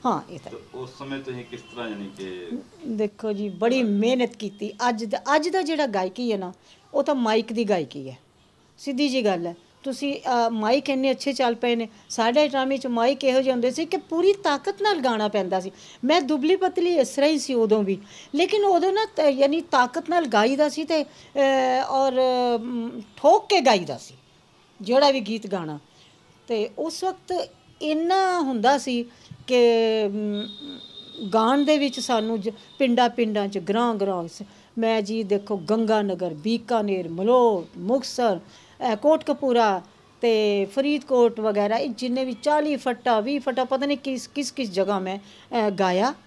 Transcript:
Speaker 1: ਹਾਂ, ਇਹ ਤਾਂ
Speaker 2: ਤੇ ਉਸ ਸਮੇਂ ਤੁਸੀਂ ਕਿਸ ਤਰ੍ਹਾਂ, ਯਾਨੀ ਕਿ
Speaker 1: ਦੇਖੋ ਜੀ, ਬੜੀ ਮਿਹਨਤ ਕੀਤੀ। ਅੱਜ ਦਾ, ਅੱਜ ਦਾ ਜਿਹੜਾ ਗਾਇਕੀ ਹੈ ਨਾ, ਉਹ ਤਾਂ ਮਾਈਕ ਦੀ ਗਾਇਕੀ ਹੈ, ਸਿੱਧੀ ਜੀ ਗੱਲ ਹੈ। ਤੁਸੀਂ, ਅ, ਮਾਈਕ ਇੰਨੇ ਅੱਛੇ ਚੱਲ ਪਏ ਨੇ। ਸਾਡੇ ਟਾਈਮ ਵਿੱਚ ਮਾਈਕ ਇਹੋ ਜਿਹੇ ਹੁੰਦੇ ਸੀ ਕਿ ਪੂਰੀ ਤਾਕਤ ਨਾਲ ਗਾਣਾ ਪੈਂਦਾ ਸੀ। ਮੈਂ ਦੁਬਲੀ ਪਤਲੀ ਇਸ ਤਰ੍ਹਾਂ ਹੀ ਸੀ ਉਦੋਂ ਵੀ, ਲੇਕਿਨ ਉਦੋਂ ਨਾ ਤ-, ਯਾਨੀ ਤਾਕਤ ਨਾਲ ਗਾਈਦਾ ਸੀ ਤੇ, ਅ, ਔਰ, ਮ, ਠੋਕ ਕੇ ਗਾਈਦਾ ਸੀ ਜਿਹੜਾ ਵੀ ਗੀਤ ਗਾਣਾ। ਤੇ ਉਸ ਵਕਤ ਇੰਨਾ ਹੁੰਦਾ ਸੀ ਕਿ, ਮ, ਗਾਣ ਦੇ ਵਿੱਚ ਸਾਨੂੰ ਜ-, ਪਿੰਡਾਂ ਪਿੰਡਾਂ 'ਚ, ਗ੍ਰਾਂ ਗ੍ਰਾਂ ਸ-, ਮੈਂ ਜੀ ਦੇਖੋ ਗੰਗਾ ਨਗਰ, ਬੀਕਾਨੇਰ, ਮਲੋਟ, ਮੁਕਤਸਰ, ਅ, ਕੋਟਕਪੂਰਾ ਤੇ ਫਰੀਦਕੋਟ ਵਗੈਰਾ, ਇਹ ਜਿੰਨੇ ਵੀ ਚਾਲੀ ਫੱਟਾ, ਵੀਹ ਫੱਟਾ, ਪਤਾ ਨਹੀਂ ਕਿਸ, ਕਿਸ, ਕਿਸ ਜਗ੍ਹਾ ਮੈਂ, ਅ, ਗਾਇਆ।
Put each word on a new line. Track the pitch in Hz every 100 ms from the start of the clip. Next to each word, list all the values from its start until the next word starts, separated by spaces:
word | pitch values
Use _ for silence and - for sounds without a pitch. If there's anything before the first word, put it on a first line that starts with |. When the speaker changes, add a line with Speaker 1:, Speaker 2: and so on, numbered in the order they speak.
| 247
Speaker 1:
ਹਾਂ, | 160 -
ਇਹ | 170
ਤਾਂ | -
Speaker 2:
ਤੇ | - -
ਉਸ | 127 127 -
ਸਮੇਂ | 139 135
ਤੁਸੀਂ | 131 123 117
ਕਿਸ | 120
ਤਰ੍ਹਾਂ, | - 120 113
ਯਾਨੀ | 104 98 98
ਕਿ | 95 90 87 262 - - 294
Speaker 1:
ਦੇਖੋ | 214 208 - 214
ਜੀ, | 202 208
ਬੜੀ | 175 226 262
ਮਿਹਨਤ | 226 202 226 262 240 -
ਕੀਤੀ। | 202 - 214 - 240
ਅੱਜ | 220 226
ਦਾ, | 247 262 302
ਅੱਜ | 330
ਦਾ | 381
ਜਿਹੜਾ | 311 311 277
ਗਾਇਕੀ | 202 185 240 247
ਹੈ | 202
ਨਾ, | 180 - _ - _
ਉਹ | 285
ਤਾਂ | 277 269
ਮਾਈਕ | 226 220 226
ਦੀ | 226
ਗਾਇਕੀ | 208 185 139 143 131
ਹੈ, | 127 _ _ _ _ _ _
ਸਿੱਧੀ | 285 262 294
ਜੀ | 254 208
ਗੱਲ | 180 170
ਹੈ। | 170 _ _
ਤੁਸੀਂ, | 269 254 285 285
ਅ, | - 240 233
ਮਾਈਕ | 220 214 277 285
ਇੰਨੇ | 262 269
ਅੱਛੇ | 254 277
ਚੱਲ | 262 247 233
ਪਏ | 247 233
ਨੇ। | 220 - -
ਸਾਡੇ | - 226 269 294
ਟਾਈਮ | 269 262
ਵਿੱਚ | 269 262
ਮਾਈਕ | 233 240 285
ਇਹੋ | 269 262
ਜਿਹੇ | 262
ਹੁੰਦੇ | 247 247
ਸੀ | 277 330
ਕਿ | 370
ਪੂਰੀ | - 330 370
ਤਾਕਤ | 392 330 277 392 392
ਨਾਲ | 403 349
ਗਾਣਾ | 254 220 214
ਪੈਂਦਾ | 208 185 185
ਸੀ। | 185 - - -
ਮੈਂ | 254 339
ਦੁਬਲੀ | 262 302 302 381
ਪਤਲੀ | 370 370 349 339
ਇਸ | 247
ਤਰ੍ਹਾਂ | - 294
ਹੀ | 294
ਸੀ | -
ਉਦੋਂ | 247 220 214
ਵੀ, | 196 196 - - - 285
ਲੇਕਿਨ | 370 415 403
ਉਦੋਂ | 349 381
ਨਾ | 403 440
ਤ-, | - 302
ਯਾਨੀ | 262 277 320
ਤਾਕਤ | 339 277 247 330 -
ਨਾਲ | 349 285
ਗਾਈਦਾ | 208 240 277 302
ਸੀ | 302
ਤੇ, | 311 320
ਅ, | 285 - - 277 269 262 254 254 -
ਔਰ, | 269 269 254 254 254 247 233
ਮ, | 240 240 233 240 202 -
ਠੋਕ | 285 415 -
ਕੇ | 381
ਗਾਈਦਾ | 254 202 147 123
ਸੀ | - - _ _ _ _ _ -
ਜਿਹੜਾ | 202 254 285
ਵੀ | 269
ਗੀਤ | 202 220 214
ਗਾਣਾ। | 185 156 147 _ _ - _ _ _ -
ਤੇ | 226 226 -
ਉਸ | 320 330
ਵਕਤ | 370 370 - 359 - _ _ -
ਇੰਨਾ | 302 311 339 381 381 359
ਹੁੰਦਾ | 269 240 240 277
ਸੀ | 262 240 240 - - - -
ਕਿ, | 247 233 226 226 220 208
ਮ, | 208 208 208 208 - 285 277 - - - - 202
ਗਾਣ | 220 226 277
ਦੇ | 294 302
ਵਿੱਚ | 277 254
ਸਾਨੂੰ | - 226 220 226
ਜ-, | 208 208 - -
ਪਿੰਡਾਂ | 247 240 240
ਪਿੰਡਾਂ | 240 220 208 196
'ਚ, | 196
ਗ੍ਰਾਂ | 170 220 240 214
ਗ੍ਰਾਂ | 196 180 170
ਸ-, | - 202 - - 226
ਮੈਂ | 226 220
ਜੀ | 208 226
ਦੇਖੋ | 196 202 202 196
ਗੰਗਾ | 156 220 220 220
ਨਗਰ, | 202 180 180
ਬੀਕਾਨੇਰ, | 156 220 233 233 226 208 185 170
ਮਲੋਟ, | 170 208 247 233 190 - 175
ਮੁਕਤਸਰ, | 185 262 - - 233 175 - - - - 247
ਅ, | 214
ਕੋਟਕਪੂਰਾ | 294 311 311 277 269 240 214 185 - _ _ -
ਤੇ | 240 220 208 202 196
ਫਰੀਦਕੋਟ | 269 277 294 - 247 233 226
ਵਗੈਰਾ, | 220 202 202 226
ਇਹ | 285
ਜਿੰਨੇ | 214 254 254 254
ਵੀ |
ਚਾਲੀ | 226 294 302 302 269
ਫੱਟਾ, | 262 240 254 220
ਵੀਹ | 226 285
ਫੱਟਾ, | 269 254
ਪਤਾ | 247 269 285
ਨਹੀਂ | 285
ਕਿਸ, | 277 254 -
ਕਿਸ, | 285 254
ਕਿਸ | - 233
ਜਗ੍ਹਾ | 180 190 202
ਮੈਂ, | 185 202
ਅ, | - - - 240 214
ਗਾਇਆ। | 196 185 180 247 285